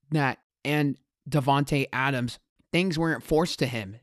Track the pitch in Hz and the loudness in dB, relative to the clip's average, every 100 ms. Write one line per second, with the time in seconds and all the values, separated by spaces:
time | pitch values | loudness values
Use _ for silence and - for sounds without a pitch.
0 | _ 151 139 - _ _ 139 151 147 - | _ -2 0 -4 _ _ -2 0 0 -2
1 | _ _ - 147 135 139 143 147 135 123 | _ _ -2 0 2 2 2 0 0 -2
2 | 135 135 120 - _ _ _ 170 190 160 | -2 -2 -4 -8 _ _ _ 0 0 0
3 | 165 131 - 156 170 - 127 120 98 107 | 0 -2 0 2 2 0 -2 -2 -8 -12